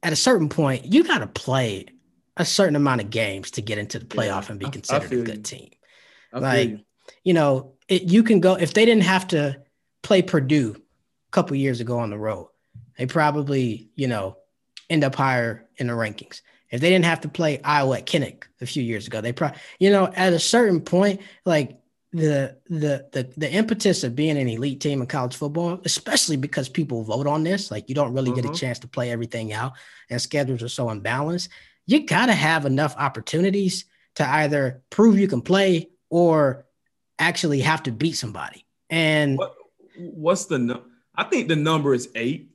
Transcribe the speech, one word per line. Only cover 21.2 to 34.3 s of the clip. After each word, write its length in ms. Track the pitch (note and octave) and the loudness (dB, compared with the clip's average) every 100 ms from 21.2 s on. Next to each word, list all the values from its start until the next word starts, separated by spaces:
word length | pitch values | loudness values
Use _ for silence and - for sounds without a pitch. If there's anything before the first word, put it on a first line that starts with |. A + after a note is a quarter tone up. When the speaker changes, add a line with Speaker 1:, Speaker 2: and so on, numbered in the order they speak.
| - - - | -10 -8 0
Speaker 1:
like, 340 | D#3 C3 - _ _ _ | 0 0 -8 _ _ _
the, 440 | E3+ D#3 C#3+ C3+ - _ | -2 0 0 -4 -10 _
the, 360 | E3 D3+ C#3 C#3 | -4 -2 -2 -4
the, 180 | C3+ B2+ - | -8 -8 -6
the 160 | D3+ | -2
impetus 540 | F3 A3 A3 G#3 F3 B2+ | 0 0 0 0 0 -2
of 100 | B2 | -2
being 220 | D#3 D3 | 0 0
an 100 | B2+ | -2
elite 320 | A2+ C#3+ C3+ | -2 -4 -4
team 220 | D3+ C#3 | -2 -2
in 60 | B2 | -2
college 280 | D3 B2 B2+ | -4 -4 -4
football, 460 | D3 D3+ E3+ F3+ | -6 -4 -4 -4
especially 540 | E3+ - - - - D3 | -4 -6 -2 -2 0 -2
because 320 | C#3+ - B2+ | -2 -4 -4
people 340 | - C#3+ A#2+ | -4 -4 -4
vote 240 | A2 A2+ C#3+ | -4 -4 -2
on 160 | D3+ | -2
this, 280 | D#3+ F#3+ - | -2 -2 -4
like, 180 | G#2+ - | -10 -6
you 60 | C3+ | -2
don't 180 | C#3 | -2
really 180 | B2+ B2+ | 0 -2
get 140 | B2 A#2+ | -2 -4
a 20 | |
Speaker 2:
Mm-hmm. 80 | - | -4
Speaker 1:
chance 240 | C3 A#2 | -6 -8
to 80 | - | -10
play 240 | - B2 | -8 -6
everything 400 | A#2 A#2 A#2 A2 | -6 -6 -8 -8
out, 220 | G#2+ B2+ B2+ - - _ | -6 -8 -10 -20 -20 _
and 120 | A#2+ | -8
schedules 420 | - D3 C3+ B2 | -4 -4 -2 -4
are 60 | A#2 | -6
so 180 | - A#2+ | -6 -6
imbalanced. 640 | G#2+ G#2+ B2 D3 F3 F3 - _ _ - | -4 -4 -4 -4 -4 -8 -16 _ _ 0
You 180 | C#4+ D4+ | 0 2
gotta 280 | E3+ B3 | 0 2
have 320 | F3+ D#3 D#3+ C#3+ | 2 2 2 0
enough 300 | C3+ D3+ - | 0 0 0
opportunities 880 | C#3 A2+ - D#3 F#3+ G3 F#3+ - - _ _ - | -4 -4 -6 0 0 0 -2 -4 -12 _ _ -4
to 100 | |
either 540 | C#3+ | 0